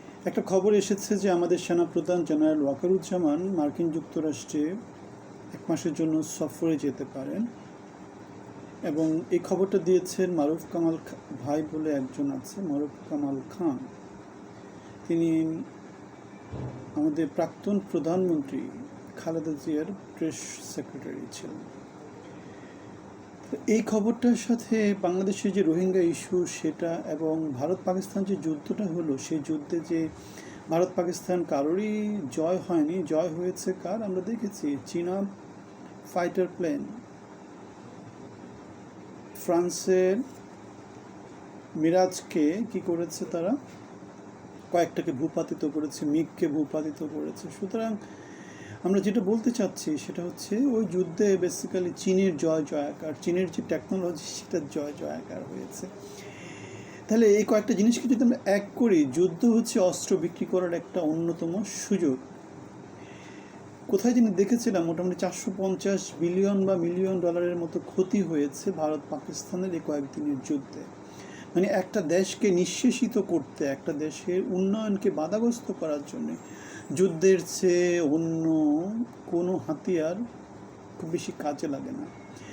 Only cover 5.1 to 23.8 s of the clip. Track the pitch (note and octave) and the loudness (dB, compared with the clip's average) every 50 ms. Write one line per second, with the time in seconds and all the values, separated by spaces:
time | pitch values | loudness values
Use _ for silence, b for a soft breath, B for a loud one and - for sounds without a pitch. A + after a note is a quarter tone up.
5.1 | - - - - - - - - - - - - E3 D3 - E3+ D3 D#3+ E3 D#3+ | -18 -18 -18 -18 -18 -16 -16 -14 -14 -10 -2 -2 -2 0 0 -2 0 2 2 2
6.1 | D#3 D#3+ D3+ - - - D#3+ D3 - - E3 E3 D#3+ C#3 D3 C#3 B2+ - C#3 C3 | 2 2 0 -2 -4 -4 -4 -4 -2 0 2 2 2 2 0 -2 -2 -2 -8 -8
7.1 | - C#3 C3+ C#3+ D#3 G3 A#3 A#3+ - - - - - - - - - - - - | -8 -8 -6 -4 -2 -2 -2 -4 -4 -12 -16 -18 -18 -18 -18 -18 -18 -18 -18 -18
8.1 | - - - - - - - - - - - - - - - F3 D3 D#3 D#3+ D#3 | -16 -18 -18 -16 -16 -16 -16 -16 -16 -16 -16 -16 -12 -6 -4 -2 0 2 2 2
9.1 | D#3 E3 F3 - F#3 E3+ E3+ - F#3+ E3+ G3 G3 - F#3+ E3 F3 F#3 F3+ F3+ - | 2 0 0 0 0 0 2 2 2 2 4 4 2 2 4 6 6 6 4 2
10.1 | - - F#3 F3+ F3+ D#3+ C#3+ D3 D#3+ E3 - - - E3+ E3 D#3+ D#3+ D#3+ - - | 0 0 2 2 4 2 4 2 2 0 -4 -4 -2 2 2 2 2 0 -6 -12
11.1 | - - - - D3+ A#2 A#2 C#3+ C#3+ D#3 D#3 D3+ D#3 D#3 D#3 D#3 D3 C#3 C3 C3 | -14 -14 -12 -12 -12 -8 -2 0 0 0 0 -2 -4 -2 0 2 2 0 0 -4
12.1 | - D3 C#3+ C#3 C3+ C3 B2+ - - G3+ G3 D#3+ C#3+ C#3+ D3 C#3 - - - - | -2 -2 -2 -2 -2 -4 -8 -10 -8 -6 -2 -2 0 0 -2 -4 -6 -12 -8 -6
13.1 | D#3+ C#3+ C#3+ C#3 C#3 C3 B2+ - - - F3+ D#3+ C3 B2 - - - - - - | -4 -2 0 -2 -2 -4 -6 -10 -6 0 0 0 0 0 -6 -10 -14 -16 -16 -16
14.1 | - - - - - - - - B B B B B B B B B B - - | -18 -18 -18 -18 -18 -18 -18 -16 B B B B B B B B B B -2 0
15.1 | E3+ E3 E3 E3 D#3+ D#3+ D#3+ D#3+ D#3+ F3 - - - - - - - - - - | 2 4 4 4 4 2 2 0 -2 -4 -6 -10 -12 -16 -18 -18 -18 -18 -18 -18
16.1 | - - - - - - - - - - - - - - - - - - D3+ D#3+ | -18 -18 -18 -18 -18 -18 -14 -12 -10 -8 -8 -10 -10 -12 -14 -6 -2 2 2 2
17.1 | D3+ E3 D#3+ C#3+ - - E3 D#3+ - - - G3 G#3 G3 G3 - - E3 C#3+ D#3+ | 2 2 0 0 0 -2 -2 -2 -4 -6 -2 0 0 0 0 0 -2 0 2 2
18.1 | F3 F#3 F#3 F3+ E3 D3+ C#3 - - C3 - - - - C#4 - - - - - | 2 2 4 4 2 2 0 -2 -6 -6 -6 -6 -10 -12 -12 -14 -14 -16 -16 -16
19.1 | - - - E3 E3 E3 D3+ D#3+ D#3 C#3 - E3 D3+ D3+ D#3+ F#3 G3 - - - | -16 -8 -6 -4 -4 -2 -2 -2 -4 -4 -2 -2 -2 -2 -2 -4 -6 -10 -12 -16
20.1 | - - E3 D#3+ - - - - - - - - - D#3 C#3 - - C3+ - - | -6 -4 -4 -4 -4 -6 -10 -12 -12 -12 -12 -8 -8 -8 -8 -8 -10 -10 -10 -8
21.1 | - - - A#2 - - - G#2+ G#2 G2+ - - - - - - - - G2+ - | -8 -10 -10 -10 -12 -12 -12 -10 -12 -12 -12 -14 -16 -16 -18 -18 -18 -18 -18 -16
22.1 | G2+ - - G2+ G2 F#2+ B B G2+ B B B B B B B B B - - | -16 -16 -16 -16 -16 -16 B B -16 B B B B B B B B B -16 -16
23.1 | - - - - - - - - - - - - G#3+ A3+ | -16 -18 -18 -18 -18 -18 -10 -8 -8 -4 2 4 4 4